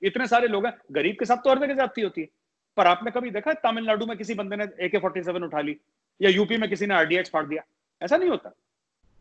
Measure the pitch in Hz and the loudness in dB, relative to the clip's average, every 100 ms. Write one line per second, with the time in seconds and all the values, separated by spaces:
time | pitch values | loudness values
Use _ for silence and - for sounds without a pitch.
0 | 190 240 254 240 240 202 233 - _ 165 | -4 -2 2 2 4 0 -2 -6 _ -2
1 | 160 202 226 247 269 262 277 269 254 - | -2 -2 0 2 4 2 2 0 -2 -2
2 | 196 165 156 _ _ _ _ - 180 180 | -4 -6 -12 _ _ _ _ 2 4 4
3 | 233 240 247 202 302 311 233 226 226 214 | 0 -4 -4 -4 -2 0 0 0 0 0
4 | 226 220 214 208 196 208 208 - 180 208 | -2 -6 -6 -6 -6 -6 -6 -4 -2 0
5 | 185 185 170 175 170 151 147 147 _ _ | -2 -4 -6 -6 -4 -4 -4 -8 _ _
6 | _ _ 196 185 202 226 214 196 202 185 | _ _ 4 4 2 0 -2 -2 0 2
7 | 156 175 180 160 147 156 - _ _ _ | 2 0 0 -4 -4 -8 -10 _ _ _
8 | 180 320 370 233 92 - _ _ _ _ | 0 2 2 -2 -6 -20 _ _ _ _
9 | _ _ | _ _